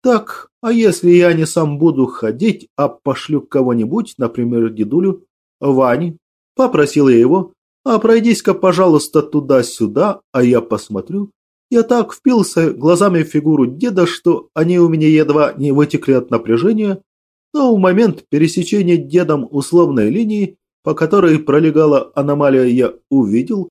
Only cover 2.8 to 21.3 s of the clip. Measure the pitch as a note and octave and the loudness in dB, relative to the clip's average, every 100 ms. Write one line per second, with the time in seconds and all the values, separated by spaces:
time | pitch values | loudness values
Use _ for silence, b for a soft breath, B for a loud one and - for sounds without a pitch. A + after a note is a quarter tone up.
2.8 | C#3+ - C#3+ C3 - D3 - C#3+ B2+ A#2 | -4 -4 -6 -6 -4 -6 -4 -2 0 -2
3.8 | A2 G3+ - - A#2 A#2+ A#2+ A#2+ A2+ A2 | -2 -4 -8 -8 -6 -4 -4 -2 -4 -4
4.8 | G#2 D#3 F#3+ F#3+ _ _ _ _ C#3 C3 | -4 -2 -2 -6 _ _ _ _ -2 0
5.8 | B2+ A#2+ E3+ D#3+ _ _ _ - B3+ D#3+ | 2 0 -4 -10 _ _ _ -2 0 0
6.8 | C#3+ D3+ C#3 A#2 B2+ F#3 F3+ _ _ _ | 0 2 4 4 4 2 -2 _ _ _
7.8 | C4+ A3 A3 A3+ A3+ A3+ - F3 F#3 E3+ | -4 0 2 2 2 0 -2 0 0 2
8.8 | F#3 D3+ - D#3+ C#3+ D3 C3+ C3 A2+ - | 2 2 2 -2 0 -6 0 0 0 -6
9.8 | G#2+ A2+ G3+ - _ C3 B2 A#2+ A#2 G#2+ | -4 -2 -2 -4 _ -2 2 0 -2 -8
10.8 | - G2+ - F#3+ G3+ _ _ _ _ A#3 | -6 -10 -8 -10 -10 _ _ _ _ -2
11.8 | A3+ A#3+ A3+ - C4+ A#3+ - - D#3+ - | 0 -2 -2 -4 0 0 0 -2 -2 0
12.8 | D3 F3 G3+ F3 D#3 D3+ D3 D3 B2 C#3 | 0 2 2 0 -2 -2 0 0 0 -2
13.8 | B3 F#3 F3 - F3 E3 - D#3 E3+ F3+ | -4 0 -2 0 -2 -2 -4 -4 0 2
14.8 | E3+ D#3+ D#3 D#3 D3 D3+ D3 - C#3+ C#3 | 2 2 2 2 2 2 0 -2 -2 0
15.8 | D3 B2+ - C3 B2 A2+ A2 A#2 F3+ G#3+ | 0 -2 0 0 0 -6 0 0 0 0
16.8 | G#3 F#3+ _ _ _ _ _ D4+ C4 G#3+ | -4 -6 _ _ _ _ _ -2 0 2
17.8 | F#3 F#3 A#3 - _ D3 D#3+ E3+ E3+ G#3 | 2 2 0 -2 _ -2 0 -2 -2 -2
18.8 | F3 E3+ C#3 E3 D#3+ D3 A#2 C#3+ - E3+ | 0 0 0 -2 0 -2 -4 -8 0 2
19.8 | E3 C3+ G#2+ F3 A3 G#3 F#3+ _ _ _ | 2 0 0 -2 -2 -4 -4 _ _ _
20.8 | - D#3 D#3+ G3+ F3+ | -8 -4 0 2 2